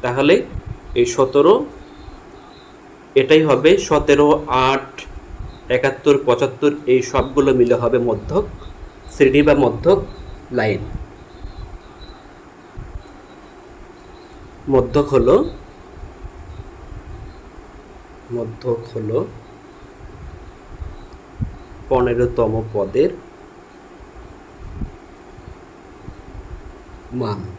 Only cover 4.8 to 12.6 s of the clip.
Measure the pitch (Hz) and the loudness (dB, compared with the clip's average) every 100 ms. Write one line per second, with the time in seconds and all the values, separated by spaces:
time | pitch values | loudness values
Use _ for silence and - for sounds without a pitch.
4.8 | - - - - - - - - - 127 | -4 -16 -16 -18 -16 -16 -14 -16 -2 0
5.8 | 135 131 151 139 127 120 135 - 147 143 | 0 0 2 4 4 2 0 2 0 0
6.8 | - 127 123 135 127 147 139 127 120 117 | 2 2 2 -2 0 2 4 4 4 2
7.8 | 117 127 120 104 - 160 208 - - - | 2 0 0 -4 -2 -4 -4 -12 -18 -18
8.8 | - - - - 135 139 147 143 120 110 | -20 -20 -16 2 4 6 4 4 2 2
9.8 | 160 196 - - - - - 123 110 98 | 2 2 0 -14 -18 -18 -6 -2 -2 -2
10.8 | 110 - - - - - - - - - | -6 -12 -12 -18 -20 -18 -16 -14 -16 -16
11.8 | - - - - - - - - | -20 -20 -20 -20 -20 -20 -20 -20